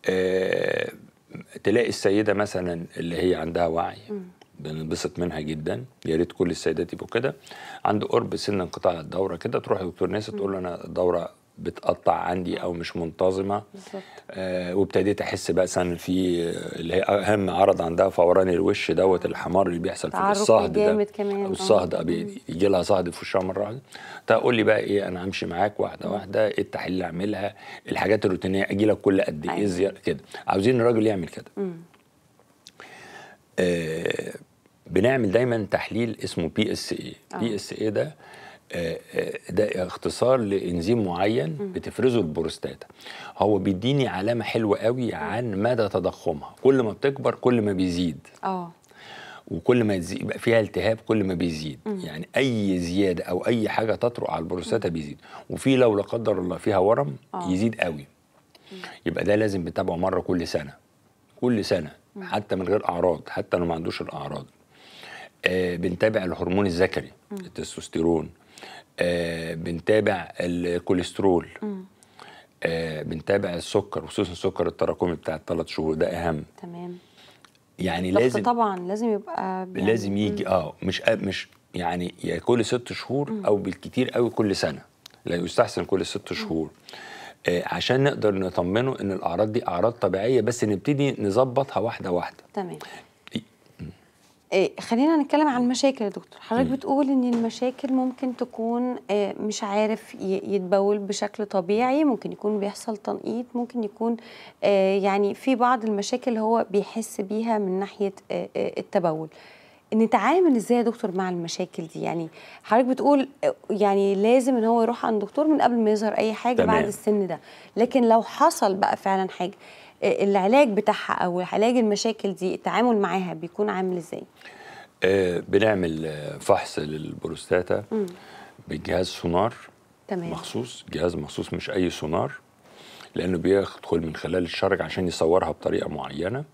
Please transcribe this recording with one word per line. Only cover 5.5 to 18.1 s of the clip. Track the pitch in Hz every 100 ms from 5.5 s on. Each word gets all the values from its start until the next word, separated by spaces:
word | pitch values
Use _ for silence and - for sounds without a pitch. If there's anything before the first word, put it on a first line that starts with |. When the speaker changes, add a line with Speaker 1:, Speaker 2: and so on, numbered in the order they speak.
| 78 78 110 127 _ -
Speaker 1:
يا | 80
ريت | 87
كل | - 90
السيدات | 80 90 78 85
يبقوا | - -
كده، | 113 127 - - - - -
عنده | - 104 -
قرب | 120 104 92
سن | - 101
انقطاع | 87 - 95 85
الدورة | 76 87 95 87
كده، | - -
تروح | - 101
لدكتور | 90 - 92
نسا | 101 104
Speaker 2:
مم. | 104
Speaker 1:
تقول | 98
له: | 98
"أنا | 90 85
الدورة | 87 85 90 87 85 - _ -
بتقطع | 87 - - 90 -
عندي | 85 87 92 90 87
أو | 92
مش | 85 85 87
منتظمة." | 82 - 92 95 98 101 -
Speaker 2:
بالظبط. | - - 196 - - -
Speaker 1:
آه، | 95 92 92 90
وابتديت | 92 92 101 95 98
أحس | - 98 -
بقى | 87 90
سن | - 90 87
في | - 92 92 87 85 85 85 -
اللي | 82
هي | 90
أهم | - 101 95 107 95
عرض | 87 98 90
عندها | 85 85
فوران | 95